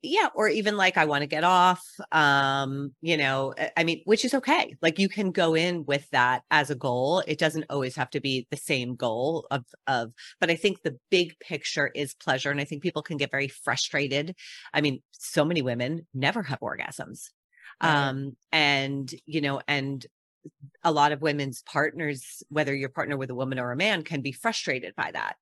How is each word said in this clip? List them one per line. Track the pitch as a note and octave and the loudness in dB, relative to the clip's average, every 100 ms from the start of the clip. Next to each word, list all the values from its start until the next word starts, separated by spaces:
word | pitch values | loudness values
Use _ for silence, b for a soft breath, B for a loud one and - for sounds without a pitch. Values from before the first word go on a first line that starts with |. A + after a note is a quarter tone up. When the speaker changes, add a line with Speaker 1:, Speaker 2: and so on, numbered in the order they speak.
Speaker 1:
Yeah. | C4 F#4 G4 | 0 0 0
Or | - G#3+ | 2 2
even, | A3 G#3 G#3 | 2 0 4
like, | F#3 F#3 | 4 4
"I | D#3 | 4
wanna | C#3+ C#3+ | 2 0
get | D3+ | 2
off," | E3+ F#3 F3+ F3+ - - - | 4 6 6 4 -4 -16 0
um, | D#3+ D3 C#3 C#3 C3+ C3+ C#3 C#3+ B2+ | 4 6 6 4 0 -2 -4 -8 _
you | D#3+ D#3+ | -2 0
know, | C#3 C3+ C3+ - | 2 0 -2 -4
I, | D3+ - | -4 0
I | |
mean, | E3 E3 | 0 0
which | - A3+ | 2 2
is | B3+ | 4
okay. | C#4 C4 E4 - C3+ | 0 2 2 0 0
Like, | E3 E3 | 0 2
you | G3 | 0
can | G3+ G3 | 0 -2
go | F3+ E3 | 2 2
in | D#3+ F3 F3 | 4 2 -2
with | C#3+ C#3+ - | -2 -4 0
that | C3+ B2 B2+ _ | 4 4 2 _
as | D3+ C#3 | 2 2
a | |
goal. | C3 C3+ B2 C3+ F3+ D3+ | -2 0 0 2 0 0
It | D3+ | 0
doesn't | D#3 D#3 - | 0 0 -4
always | C#3+ B2+ C#3+ | -4 -4 -4
have | B2+ | -4
to | D3 | -4
be | C#3 C3 A#2+ | -2 -4 -4
the | C#3+ | -12
same | - C#3 B2 B2 | -2 -2 -2 -2
goal | B2 A2+ C3+ E3 - | -2 0 -2 -2 -4
of, | C3+ A#2+ - - | -6 -6 -12 -2
of, | B2+ A2+ - B B | -2 -2 -10 B B
but | E3 | 0
I | E3 | 2
think | G#3 F#3+ | 0 0
the | E3 B2+ _ | -6 -8 _
big | F#3 E3+ - | 2 2 -6
picture | - E3+ - - C#3+ | -10 -8 -6 -2 -2
is | - C#3+ | -2 -6
pleasure. | - - C3 C#3+ | -6 -2 -2 0
And | C#3+ | -2
I | |
think | C#3+ D3 | -4 -4
people | - D3 | -4 -4
can | - D3 | -6 -4
get | C#3 | -4
very | C#3 C#3 | -2 -4
frustrated. | - - B2 - D3+ C#3+ C#3 D#3 F#3 B B B | -6 -4 -2 -2 -2 0 -2 -4 -10 B B B
I | D3 | 0
mean, | D3 C3 _ | 0 -2 _
so | - - - | -16 -4 0
many | D3+ E3+ | 2 2
women | B2+ A#2+ B2 E3 D#3+ | 0 -2 -2 -4 -8
never | C3 C#3 A3 | -2 0 0
have | D3 C3+ | -4 -6
orgasms. | A2+ - - - - - - _ _ B B B | -6 -6 -8 -10 -14 -14 -18 _ _ B B B
Speaker 2:
Right. | E3 D3 C#3 | 2 4 2
Speaker 1:
Um, | C3+ C#3 B2+ _ | -2 -8 -10 _
and, | D#3+ D3 C#3 C3+ C#3 C3 - | 2 4 4 0 -4 -6 -12
you | - D3+ | -6 -2
know, | C#3+ C#3 - | 0 -2 -2
and | C#3+ C3+ C#3 - _ _ _ D3 _ C#3 _ | -2 -2 -6 -10 _ _ _ -20 _ -20 _
a | E3+ | 0
lot | D3+ D3 | 4 4
of | D3 | 4
women's | D3+ D3 C#3 B2 | 0 0 -4 -6
partners, | - D3+ D3+ D#3 D3+ C3+ - - - | -6 -2 -2 -2 -6 -6 -10 -18 -4
whether | D3 C#3+ | -2 0
you're | C#3 C3+ | -2 -4
partner | D3 - C#3+ | -4 -4 -4
with | C3 | -4
a | |
woman | B2+ C3 C3 | -4 -4 -2
or | B2 | -4
a | B2+ | 0
man, | G3+ F#3+ | 0 0
can | D#3 D#3 | -4 -6
be | C3 | -6
frustrated | B2 A3+ A3 - B2+ F#2 | -4 -4 -4 -4 -6 -6
by | - - | -6 -6
that. | F2+ G1+ - | -4 -6 -10